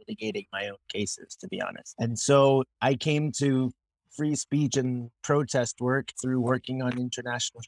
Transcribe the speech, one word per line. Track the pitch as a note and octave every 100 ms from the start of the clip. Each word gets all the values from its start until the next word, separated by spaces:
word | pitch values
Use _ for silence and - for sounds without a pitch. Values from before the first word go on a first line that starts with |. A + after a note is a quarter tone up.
litigating | - G#2+ A2 G#2 G2
my | G2 G2+
own | G2+ -
cases, | - G#2 - - -
to | -
be | G2
honest. | F#2+ - - -
And | A#2 A2+
so | - C#3 C#3 C3+ C3 -
I | B2+ C#3
came | D#3 D3 D3+
to | - C#3+ C3 B2+ - _ _ _
free | - D3+ D3
speech | - D3 C#3+ C#3
and | B2+ B2 A#2 _
protest | - D3 C#3 C3 A#2+ -
work | B2 C3+ - -
through | C3 B2+
working | A#2+ B2+ - C3
on | B2+ B2
international | B2 B2 B2 A#2+ - A#2